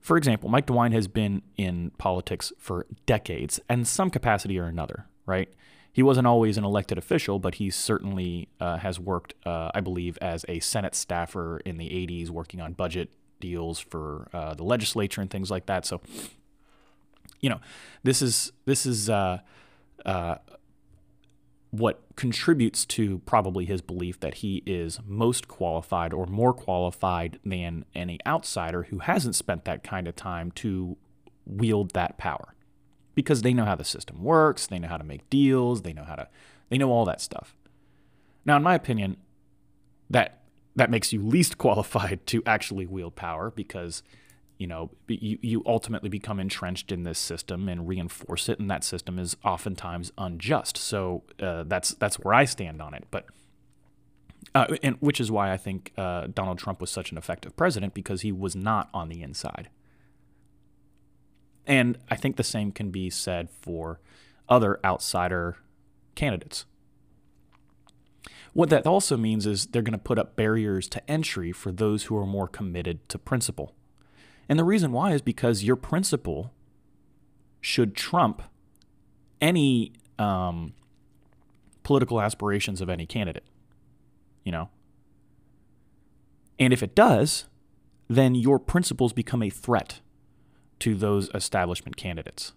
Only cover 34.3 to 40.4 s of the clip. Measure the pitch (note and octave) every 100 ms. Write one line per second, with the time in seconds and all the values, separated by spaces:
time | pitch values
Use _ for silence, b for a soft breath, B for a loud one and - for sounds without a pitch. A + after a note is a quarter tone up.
34.3 | D#3+ D#3 - - F#2 E2+ E2+ D2+ C#2+ -
35.3 | C3+ C#3 C3 B2 A#2+ F2 D2+ D2 D2 -
36.3 | b b b b B2+ C3+ A#2+ G#2 - -
37.3 | - - - _ b b b b b b
38.3 | b - C#3+ D#3+ F3 - A2+ G2 F#2+ -
39.3 | _ _ _ _ _ _ _ _ B2 G#2+
40.3 | -